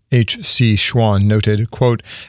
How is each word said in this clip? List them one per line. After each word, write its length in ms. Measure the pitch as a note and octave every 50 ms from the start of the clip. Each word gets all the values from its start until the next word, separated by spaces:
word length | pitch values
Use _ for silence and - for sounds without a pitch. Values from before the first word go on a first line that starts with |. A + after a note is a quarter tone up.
| _ _
H 320 | - B2 A2+ - - - F#3
C 320 | - - - B2+ A#2 G#2+
Schwann 520 | G2+ - - - B2 A2+ G#2+ G2+ G2 G2+ G#2
noted, 420 | G#2+ G#2+ G2 G#2 G#2+ G#2 A2+ A2
quote, 320 | - - B2+ B2 A#2 A2 - - - - -